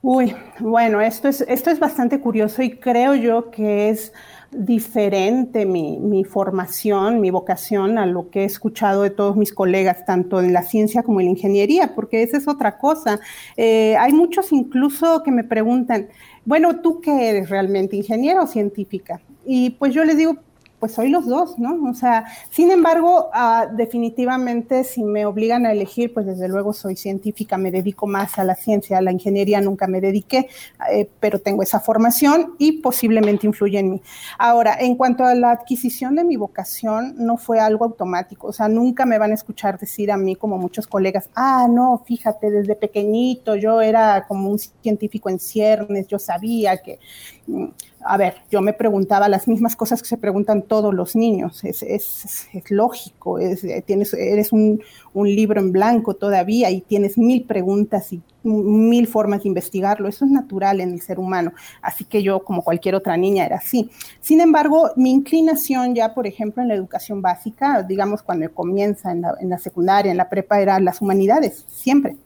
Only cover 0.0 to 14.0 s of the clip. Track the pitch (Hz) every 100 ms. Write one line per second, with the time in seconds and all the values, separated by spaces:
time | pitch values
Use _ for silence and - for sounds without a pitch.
0 | 262 262 240 - - - 220 226 233 208
1 | 220 226 277 277 254 247 294 311 294 294
2 | 240 277 247 220 214 214 262 247 - 240
3 | 254 277 233 226 233 220 214 208 214 214
4 | - - - - - - 190 233 226 233
5 | 202 196 190 247 247 226 196 180 151 160
6 | 208 196 190 214 190 185 180 - 214 196
7 | 196 233 196 185 180 180 - 208 196 226
8 | 190 180 175 202 196 202 220 220 208 196
9 | 202 196 202 202 208 - 185 190 190 180
10 | - 185 180 190 180 180 180 220 214 233
11 | 240 202 180 185 - 202 214 320 311 -
12 | 214 220 233 285 285 285 226 208 277 311
13 | 240 208 - - - - 226 220 220 214